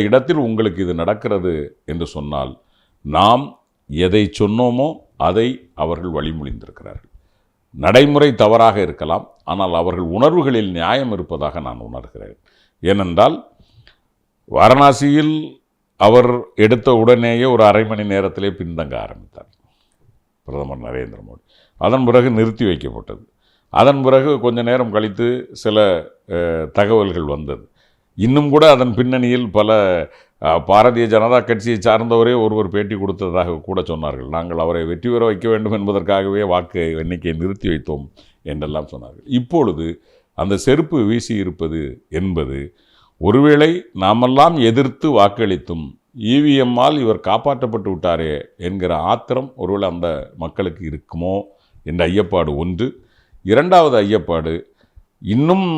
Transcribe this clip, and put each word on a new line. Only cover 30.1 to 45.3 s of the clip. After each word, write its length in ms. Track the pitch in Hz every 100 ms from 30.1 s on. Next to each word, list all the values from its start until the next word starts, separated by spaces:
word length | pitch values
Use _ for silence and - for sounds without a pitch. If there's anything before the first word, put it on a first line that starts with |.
| _ _ _
அ, 100 | 76 85
பாரதிய 480 | 71 101 120 117 117
ஜனதா 340 | 110 113 123
கட்சியை 340 | 110 113 113 113
சார்ந்தவரே 560 | 110 110 117 117 117 123
ஒருவர் 300 | 110 107 98
பேட்டி 260 | 101 101 104
கொடுத்ததாக 640 | 98 92 95 87 87 80
கூட 200 | 82 95
சொன்னார்கள். 480 | 85 80 76 67 64
நாங்கள் 300 | 80 87 82
அவரை 260 | 82 85
வெற்றி 260 | 82 85 120
பெற 140 | 120
வைக்க 240 | 113 98 113
வேண்டும் 280 | 110 107 107
என்பதற்காகவே 680 | 101 98 87 98 98 101 101
வாக்கு 380 | 90 85 90 82 80
எண்ணிக்கையை 380 | 82 87 85 80
நிறுத்தி 320 | 90 101 98
வைத்தோம் 380 | 78 73 73 67 _ _ _
என்றெல்லாம் 480 | - 76 76 76 73
சொன்னார்கள். 360 | 62 62 - -
இப்பொழுது 560 | 127 120 165 117 78 82 - _ _ _ -
அந்த 160 | 98 98
செருப்பு 420 | - 143 156 151
வீசி 300 | 104 117 -
இருப்பது 480 | 107 92 78 80 80 69 62 _
என்பது, 480 | 80 95 82 65 67 71 - _ _ _ _
ஒருவேளை 500 | 87 123 147 147 156 175 -
நாமெல்லாம் 640 | 95 95 110 123 131 160 165
எதிர்த்து 480 | 113 117 135 123 160
வாக்களித்தும் 760 | 117 101